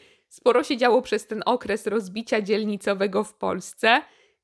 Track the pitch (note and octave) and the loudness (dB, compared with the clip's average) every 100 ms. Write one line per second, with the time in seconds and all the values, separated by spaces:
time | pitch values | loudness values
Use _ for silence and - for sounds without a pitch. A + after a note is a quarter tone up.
0 | _ _ _ - B3+ A#3+ - B3+ B3 A#3 | _ _ _ 0 4 4 2 2 4 4
1 | - G#3+ - A3 - B3 G3+ G#3 G#3+ G#3+ | 2 -4 -4 -4 -2 -2 -2 -4 -2 -4
2 | F#3 G#3 A3+ A3 G3 G#3+ G#3+ G#3 - G3 | -4 -10 -2 -2 0 0 0 -4 -2 -2
3 | G3+ G3 G#3 - F#3+ F#3 - - A3+ C4 | 0 -2 -4 -6 -4 -4 -8 -2 2 2
4 | - _ _ _ | 0 _ _ _